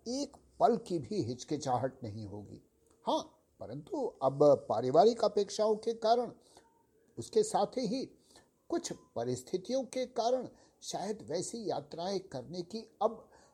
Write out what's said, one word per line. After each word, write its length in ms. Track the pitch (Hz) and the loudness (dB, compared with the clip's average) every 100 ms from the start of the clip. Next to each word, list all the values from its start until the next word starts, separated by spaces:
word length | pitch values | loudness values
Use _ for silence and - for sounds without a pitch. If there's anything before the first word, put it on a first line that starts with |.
| 220 | -8
एक 280 | 254 - - _ - | -6 -6 -10 _ 2
पल 160 | 233 240 | 4 4
की 220 | - 170 | 0 -6
भी 240 | 123 208 | -2 -4
हिचकिचाहट 840 | 113 123 - 147 139 123 131 - | -2 -4 -6 -4 0 0 -2 -4
नहीं 220 | 113 107 104 | -10 -10 -10
होगी। 360 | 101 101 104 - _ _ _ - | -12 -14 -18 -20 _ _ _ -2
हाँ, 320 | - - _ _ - | -2 -4 _ _ -16
परंतु 520 | 98 139 - 320 247 - | -12 -12 -8 -4 -4 -2
अब 440 | 135 139 147 135 - | 0 6 8 8 4
पारिवारिक 560 | 110 127 151 214 233 | 0 4 8 8 6
अपेक्षाओं 520 | 208 208 196 - 214 214 | 2 2 0 0 0 0
के 160 | 233 | -2
कारण, 400 | 226 220 240 226 - _ - - _ _ _ _ - | -2 2 2 0 -8 _ -20 -20 _ _ _ _ -14
उसके 240 | - - | -2 2
साथ 240 | - - 196 | 2 2 0
ही 520 | - 226 262 - - _ - _ _ - | -2 -2 -2 -6 -12 _ -20 _ _ -6
कुछ 240 | 117 - | -6 -4
परिस्थितियों 920 | - - 110 120 127 - 185 - 262 | -10 -10 -6 -2 -4 -4 -4 -2 -4
के 220 | 247 262 247 | -2 -4 -4
कारण 420 | - 226 254 202 - _ _ | 0 2 2 -2 -14 _ _
शायद 440 | - 151 190 214 135 | -10 -6 -6 -8 -6
वैसी 400 | 165 175 233 196 | -6 -4 -6 -4
यात्राएं 500 | 143 - 156 180 196 | -4 -6 -8 -4 -4
करने 420 | - 131 123 180 | -6 -10 -8 -8
की 340 | 170 220 220 - | -8 -10 -12 -2
अब 260 | 220 226 - - - | -2 -2 -16 -20 -20